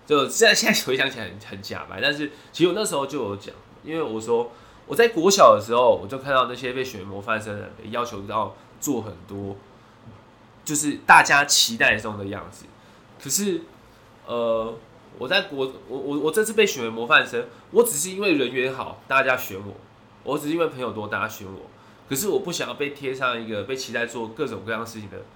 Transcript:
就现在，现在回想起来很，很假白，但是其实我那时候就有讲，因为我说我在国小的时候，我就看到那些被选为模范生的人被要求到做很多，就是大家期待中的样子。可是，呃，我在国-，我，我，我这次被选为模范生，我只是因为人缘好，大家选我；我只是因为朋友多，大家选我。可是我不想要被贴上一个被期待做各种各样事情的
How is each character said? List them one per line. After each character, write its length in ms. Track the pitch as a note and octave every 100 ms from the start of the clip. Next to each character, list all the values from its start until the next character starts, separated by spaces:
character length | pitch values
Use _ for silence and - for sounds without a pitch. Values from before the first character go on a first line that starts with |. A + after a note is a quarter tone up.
| -
就 240 | D3 B2+
现 180 | - A3
在， 60 |
现 180 | G3+ A3+
在 80 | - -
回 100 | C3
想 140 | C3+
起 80 | B2
来 80 | F#2
很， 140 | G2 -
很 120 | G2
假 260 | G2+ F#2 -
白， 100 | G#2
但 140 | C3+
是 180 | D3 C#3+ - -
其 120 | -
实 40 | F3
我 60 | G3+
那 100 | G#3
时 80 |
候 140 | D3 C3+
就 100 | D3
有 120 | G#2 G2+
讲， 200 | - - - -
因 120 | D3 D#3+
为 60 |
我 180 | C3 A2
说 300 | A2 A#2 A#2+ - - - -
我 100 | C#3+
在 120 | A#3
国 240 | F3 F3+
小 240 | G3+ C3 G#2
的 40 |
时 140 | G2+
候， 260 | A#2+ B2 F#2+
我 80 | G2+
就 120 | C3+
看 120 | C#3
到 140 | C3 B2
那 80 |
些 180 | B2 B2+
被 100 | B2+
选 160 | B2+ G#2
为 60 | G2
模 140 | G2
范 220 | A2 A2
生 100 | G#2+ G#2
的 60 |
人 100 | F#2 -
被 80 | G#2+
要 160 | A#2+ A#2+
求 160 | G2+
到 340 | G2+ G#2+ G2 - - -
做 220 | D3 A#2+
很 100 | G#2 F2 F#2
多， 280 | G2+ G2 G2 - - - - - - - - - -
就 120 | - D3
是 240 | D3 - -
大 160 | E3
家 200 | C#3+ D3
期 320 | C#3+ - - A3+
待 220 | C3+ G#2+
中 180 | A2 G2+
的 120 | G2
样 200 | G2+ E2+
子。 140 | - - - - - - -
可 80 | G3+
是， 340 | F#3+ G3+ E3 - - - - - - -
呃， 440 | A#2+ A#2 A2+ A2+ A2+ - - - -
我 100 | B2+
在 140 | G3+
国-， 240 | - C#3 C3 - G#2
我， 80 | C3+
我， 220 | C#3 D3
我 120 | D#3
这 140 | G#3+ G#3+
次 80 |
被 100 | A3
选 200 | G3+ C3+
为 60 | A2+
模 160 | A2+ A#2+
范 180 | D3 B2+
生， 220 | A#2+ A#2+ - -
我 120 | G3+
只 140 | A3+ -
是 140 | F#3
因 100 | F#3
为 140 | G3+ D3
人 160 | B2
缘 200 | C3 C3
好， 300 | B2+ G2+ - -
大 160 | C3+
家 120 | C3 B2+
选 220 | - F#2+
我； 160 | G2+ - - - - -
我 140 | A#2+ D3
只 100 | D3
是 60 |
因 60 | E3+
为 80 | D#3
朋 120 | C3
友 120 | A#2+
多， 160 | G#2 G#2
大 140 | G#2
家 60 | G#2+
选 200 | - F#2+
我。 140 | F2+ - - - - -
可 80 | C#3
是 140 | G3+
我 100 | C3+
不 140 | F3
想 160 | E3 B2+
要 60 | -
被 160 | C#3+
贴 220 | C#3+ C3+
上 240 | C3 B2+ A#2
一 120 | A2+
个 140 | G#2
被 120 | G2+ C3
期 160 | -
待 140 | A#2 A#2+
做 240 | B2 A2
各 180 | A2 C3+
种 140 | G2+ G2
各 60 |
样 140 | A2 A2+
事 160 | A2
情 80 | G2
的 80 | F#2+ -